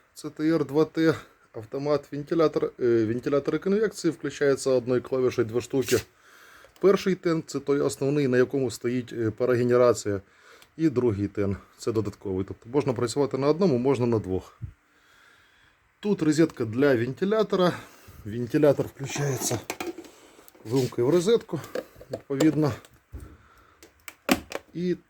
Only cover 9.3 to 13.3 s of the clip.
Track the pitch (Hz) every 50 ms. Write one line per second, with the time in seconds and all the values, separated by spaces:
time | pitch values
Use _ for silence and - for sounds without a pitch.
9.3 | 107 - 123 120 127 117 123 120 120 123 123 120 113 - - 104 101 95 - _
10.3 | _ _ _ - - - - _ _ - 160 160 123 123 123 123 104 95 101 98
11.3 | - - 101 98 98 98 - _ _ _ - 127 110 110 107 101 98 _ - 101
12.3 | 95 92 98 - - - - 113 123 147 131 139 127 110 120 113 - 139 143 135